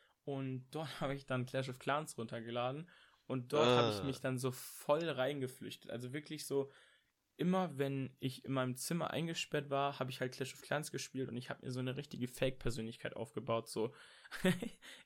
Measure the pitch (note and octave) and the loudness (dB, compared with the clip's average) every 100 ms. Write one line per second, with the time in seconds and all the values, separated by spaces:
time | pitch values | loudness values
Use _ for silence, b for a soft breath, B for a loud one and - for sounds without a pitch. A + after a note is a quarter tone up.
0 | b b - C#3 C3+ C3 B2+ D#3 D3+ - | b b -6 -2 -2 -4 -4 -6 -6 -2
1 | C#3+ C#3 - B2+ B2 C3+ C3 B2 - C#3+ | -2 -2 0 -2 0 -2 -2 -4 0 0
2 | D#3 - A2+ A#2+ A#2 A#2+ B2 C#3+ F3 B | 0 -6 -6 -6 -2 0 0 -2 -8 B
3 | B B - C3 B2 D3 D3 B2 A#2 G#2 | B B -4 -2 2 6 8 10 8 4
4 | C#3 C3 C3 B2+ C3 B2+ - - - D3 | 0 0 0 2 0 -2 -8 -4 4 4
5 | E3+ C3 C3 D3 B2+ - - - - A#2 | 4 2 2 2 -2 -4 -10 -10 -8 -6
6 | B2 D3 D3 D#3 - C#3 C3+ B B B | -4 -6 -6 -8 0 0 0 B B B
7 | B _ _ - F3 F#3 F3+ C3 C#3 C#3 | B _ _ 0 2 4 2 0 0 0
8 | C3 - C3+ B2+ - C3+ B2+ B2+ - E3+ | -2 -2 -4 -4 -2 2 2 0 0 0
9 | D3+ - E3 E3 - D3+ C#3 C#3 C#3+ C3+ | 0 0 -2 -2 -2 -2 0 2 2 0
10 | C3 C3 B2+ - B2+ - - D3 D#3 C#3+ | -4 -2 -2 -2 -6 -6 -2 -2 -2 -6
11 | - C3 C3 A#2+ - - C3 B2+ B2+ B2+ | -4 -4 -4 -4 -6 -8 -6 -4 -2 -4
12 | C#3+ - B2 - C3 B2+ B2+ A#2+ A2 - | -6 -4 -4 0 0 0 -2 -2 -4 -6
13 | - - A2+ - A#2+ A#2 A2+ - A#2 B | -6 -6 -6 -4 0 0 0 0 -2 B
14 | B B B - F#3 F3+ A#3+ - B B | B B B 2 2 2 -2 -10 B B